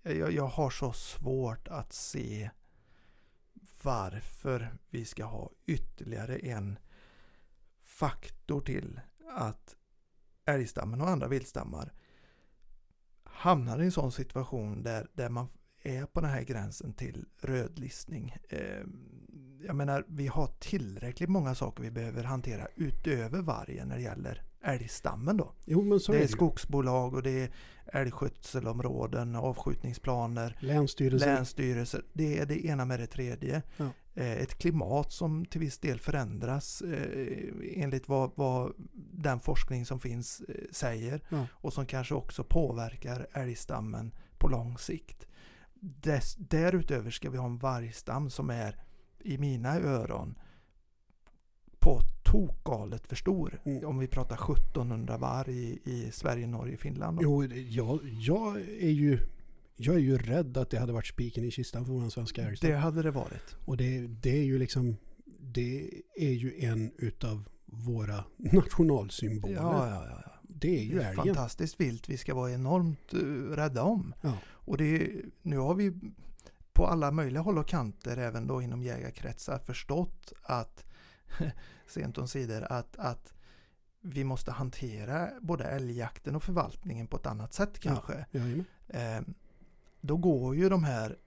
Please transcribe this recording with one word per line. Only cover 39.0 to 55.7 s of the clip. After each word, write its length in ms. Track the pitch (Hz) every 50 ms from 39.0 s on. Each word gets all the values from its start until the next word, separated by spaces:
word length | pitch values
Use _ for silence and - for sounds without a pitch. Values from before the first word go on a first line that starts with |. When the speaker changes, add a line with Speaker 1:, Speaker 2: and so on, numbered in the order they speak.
| 156 -
Speaker 1:
den 280 | - 175 151 143 127 120
forskning 460 | - - 131 - - - 131 123 120
som 140 | - 135 123
finns, 400 | - 123 117 120 123 - - -
eh, 140 | - - - - - -
säger. 480 | - - - 123 117 110 113 120 139 151 - -
Speaker 2:
Ja. 180 | 165 147 127 127
Speaker 1:
Och 200 | - - - 165
som 140 | - - 135
kanske 280 | - - 131 123 - 147
också 300 | 135 - - - - -
påverkar 840 | - - 165 160 127 117 117 117 113 - - - 123 123 123 - -
älgstammen 840 | - 143 131 123 117 113 - - 143 120 110 110 107 113 113 113 - - - - - -
på 100 | - 123
lång 300 | 127 120 117 120 120 120
sikt. 480 | - - 165 160 - - - - - - - - - - - - - - - -
Dess-, 560 | - 180 135 - - 143 147 131 - - - -
därutöver 720 | 185 - - 156 165 180 185 180 160 - 147 123 107 117
ska 200 | 117 - - 143
vi 80 | 127 127
ha 80 | 127
en 120 | 123 120 117
vargstam 720 | 127 135 127 120 117 113 113 - - - - 135 147 135
som 200 | - - 131 123
är, 320 | 120 117 110 107 - - - - - - - _ _ -
i 200 | - 214 143 131
mina 380 | 147 143 131 120 117 127 151 175
öron, 540 | 175 147 135 117 110 - - - - - - - - - - - - _ _ - _ _ _ _ _ _ - _ _ - - _ _ _ _ _ _ - - -
på 220 | - - - - - - - - -
tok 400 | - 214 214 190 147 - - -
galet 420 | 165 131 110 104 104 110 110 -
för 100 | - 131
stor. 440 | - - 190 196 185 156 - - - -
Speaker 2:
Mm. 220 | 147 139 - -
Speaker 1:
Om 120 | 151 143 131
vi 80 | 131
pratar 300 | 127 - - - - 120
sjuttonhundra 840 | - - - 147 - - - - 143 123 120 117 113 120 120 113 117
varg 380 | 127 127 123 131 131 127 127 123
i, 220 | 123 113